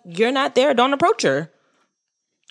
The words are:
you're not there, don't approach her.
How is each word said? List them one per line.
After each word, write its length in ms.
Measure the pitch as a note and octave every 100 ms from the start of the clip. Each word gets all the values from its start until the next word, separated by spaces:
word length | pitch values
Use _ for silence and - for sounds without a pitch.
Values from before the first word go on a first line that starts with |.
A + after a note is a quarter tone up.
| F3
you're 260 | E3+ A3+
not 220 | C4+ C#4 B3+
there, 180 | C#4
don't 200 | A#3+ B3+
approach 300 | C#4 E4+ A4
her. 280 | F3+ C3+ E3 _ _ _ _ _ _ _ _ _ _